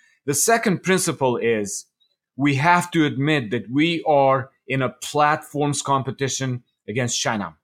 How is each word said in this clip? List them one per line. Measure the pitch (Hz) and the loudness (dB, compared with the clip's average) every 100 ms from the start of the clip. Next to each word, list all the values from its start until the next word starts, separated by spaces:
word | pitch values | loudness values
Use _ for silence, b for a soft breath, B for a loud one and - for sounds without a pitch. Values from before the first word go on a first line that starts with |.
| _ _ 135 | _ _ -4
The | |
second | 143 - 226 226 160 | 0 2 2 2 0
principle | 175 185 170 135 131 120 | 0 0 0 -2 -2 0
is | 117 110 101 - - _ _ _ _ - | 0 0 -2 -8 -14 _ _ _ _ -2
we | 143 131 | 0 2
have | 165 175 - | 4 2 2
to | 165 147 | 2 2
admit | 123 143 139 107 | 0 0 0 -2
that | 120 104 | -4 -2
we | 135 165 165 - | 0 2 0 2
are | 143 135 135 123 _ - | 4 4 2 -2 _ -6
in | 135 | -2
a | 127 | -2
platforms | - - 147 147 151 - 143 147 139 | -4 -4 0 2 0 -4 -2 -2 -2
competition | - 135 127 - 135 - 131 123 - _ - | -2 -2 -2 -4 -4 -4 -4 -6 -10 _ -8
against | 110 120 - | -4 -4 -2
China. | 135 110 87 80 | -2 -4 -6 -12